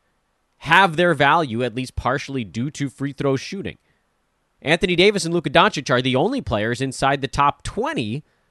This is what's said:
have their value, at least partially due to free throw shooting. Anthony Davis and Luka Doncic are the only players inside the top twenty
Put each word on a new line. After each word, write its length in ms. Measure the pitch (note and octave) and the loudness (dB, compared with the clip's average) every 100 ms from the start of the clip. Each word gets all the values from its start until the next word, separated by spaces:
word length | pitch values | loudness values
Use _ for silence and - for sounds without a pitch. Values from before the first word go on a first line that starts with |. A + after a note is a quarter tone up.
| _ _ _ _ _ _ | _ _ _ _ _ _
have 380 | C3 E3+ F#3+ D3+ | 4 4 6 4
their 180 | F3 | 2
value, 480 | C#3+ C#3+ E3 D3 A2 | 4 4 4 2 -2
at 120 | B2+ | -4
least 220 | A2 B2+ - | -4 -8 -4
partially 480 | B2 C3+ - C3+ | -2 -2 -4 -8
due 260 | G#2 A2 C#3 | -6 -6 -6
to 180 | - C#3 | -4 -8
free 220 | - C#3 | -6 -8
throw 240 | C3+ C#3 C3+ | -4 -2 -2
shooting. 420 | - G3 A2+ - _ _ _ _ _ _ _ _ | -4 -10 -10 -12 _ _ _ _ _ _ _ _
Anthony 320 | C3 E3+ F#3 E3+ | -2 0 2 4
Davis 280 | G3 G3+ | 4 4
and 80 | E3 | 0
Luka 160 | E3+ D#3 | -2 2
Doncic 400 | D#3+ G3 D#3 C3+ | 4 4 2 -2
are 120 | B2+ | 0
the 140 | C3 B2+ | 2 2
only 260 | F#3+ C4+ | 0 -2
players 380 | D3+ A2+ A2 A#2+ | -4 -2 -2 -2
inside 400 | C3+ - C#3 C#3+ | -4 -2 0 0
the 80 | C3 | -2
top 340 | - C#3+ - | 0 0 0
twenty 600 | - - C4+ C#4+ G#2+ C3 - _ _ | -6 -6 -4 -4 -4 -6 -10 _ _